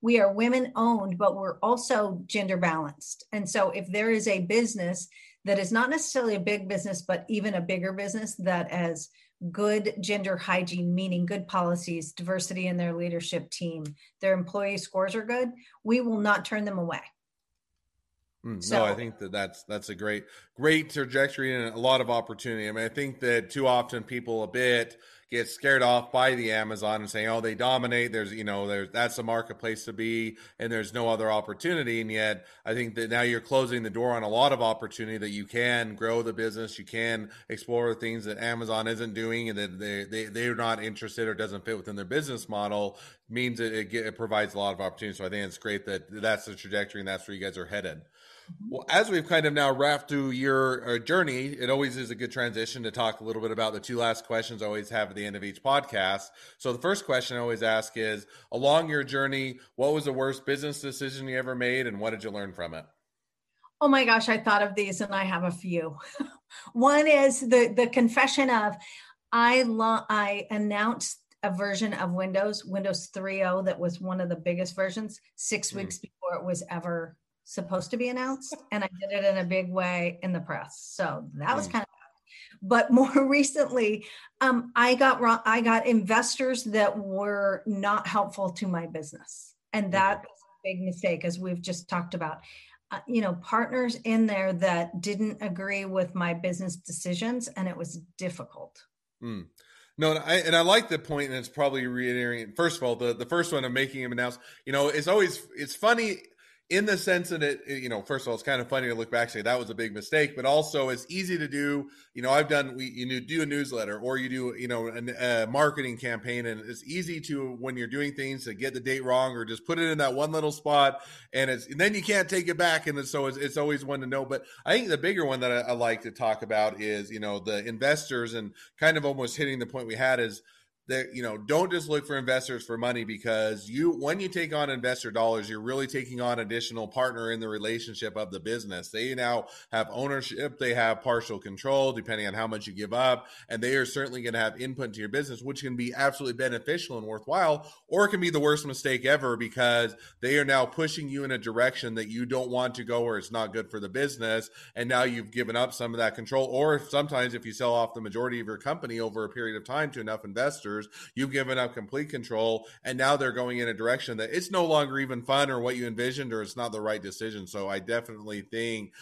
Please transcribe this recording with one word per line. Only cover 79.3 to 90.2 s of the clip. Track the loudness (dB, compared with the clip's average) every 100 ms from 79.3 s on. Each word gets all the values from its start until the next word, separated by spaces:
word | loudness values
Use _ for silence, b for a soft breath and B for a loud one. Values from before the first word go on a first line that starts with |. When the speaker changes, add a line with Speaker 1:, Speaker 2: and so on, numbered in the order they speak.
| 2
Speaker 1:
a |
big | 2 0 0
way | 0 0 0 -2 -2
in | -4
the | -4
press. | -4 -6 -8 -12 -10
So | -4 -2 -4 -8
that | -6 -2 0
was | 0
Speaker 2:
Hmm. |
Speaker 1:
kind | -2
of | -4
bad. | _ -20 _ _ -20 -20 -6
But | 4 4 8
more | 8 8
<laughs> | 6 6
recently, | 6 6 4 2 4 2 0 B B B 2
um, | 4 4 2 4
I | 6
got | 8 6 6
wrong, | 4 4
I | 4 4
got | 6 4 6
investors | 4 6 4 4 0 0 0 2
that | 4 4 2
were | -2 -2 0 2 2 2 -2
not | 0 2 2 2
helpful | 2 0 0 -4
to | -2 -2
my | -2 -4
business. | -8 -10 -14 -18 -20 -20 _ _
And | -2 2
that | 4 4
Speaker 2:
Hmm. | 2